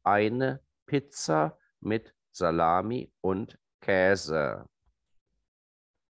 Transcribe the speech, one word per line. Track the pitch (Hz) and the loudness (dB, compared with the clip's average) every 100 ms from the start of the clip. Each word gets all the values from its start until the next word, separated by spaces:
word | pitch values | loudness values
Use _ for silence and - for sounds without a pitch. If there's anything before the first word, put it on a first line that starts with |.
| - | 0
eine | 104 107 123 131 135 _ _ - | 2 2 0 -4 -4 _ _ -4
Pizza | 143 139 - - 156 156 - _ _ | -4 -4 -10 -2 0 0 -4 _ _
mit | 101 110 - _ _ | -4 -4 -6 _ _
Salami | - 87 82 82 87 101 127 - _ | -4 -2 2 2 2 0 -6 -8 _
und | 92 95 113 - _ _ | -4 -4 -6 -14 _ _
Käse? | - 95 92 98 76 78 71 50 - _ _ _ _ _ _ _ _ _ _ _ _ _ _ | 0 2 4 2 0 -2 -2 -4 -12 _ _ _ _ _ _ _ _ _ _ _ _ _ _